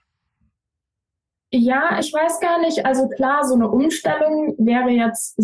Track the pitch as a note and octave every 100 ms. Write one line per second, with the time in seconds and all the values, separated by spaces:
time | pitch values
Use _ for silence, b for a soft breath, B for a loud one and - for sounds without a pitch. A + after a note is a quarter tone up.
0 | _ _ _ _ _ _ _ _ _ _
1 | _ _ _ _ _ B3+ A#3+ C4 E4 -
2 | D#4 D4+ E4 - F4 E4+ E4 D4 C4 C4
3 | C4 - C4 D4 C4+ B3 G#3+ B3 D#4 E4
4 | - D4+ D#4 D#4 D4+ - A3+ B3 B3 A#3+
5 | A#3 A3+ - -